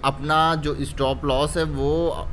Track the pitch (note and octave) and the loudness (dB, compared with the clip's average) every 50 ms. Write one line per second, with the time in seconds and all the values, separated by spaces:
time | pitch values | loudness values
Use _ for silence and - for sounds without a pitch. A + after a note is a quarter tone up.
0 | - C#3 C#3 C#3+ C#3 D3+ D#3 D#3 D#3+ E3 E3 D#3+ C#3+ D3+ C#3+ C#3 C#3 C#3 - - | 0 -2 -2 -2 -2 0 2 4 4 4 2 2 0 -2 -2 -2 -4 -6 -2 0
1 | C#3 C3 C3+ C3 - C#3+ C3 C3 D3+ D3+ - F3 D#3+ D#3 C#3+ C3+ C#3 C#3+ D#3 E3 | 0 0 0 0 0 0 2 2 0 0 0 -2 -2 -2 -2 0 0 2 2 2
2 | E3+ E3 - - - - | 0 0 -2 -2 -4 -6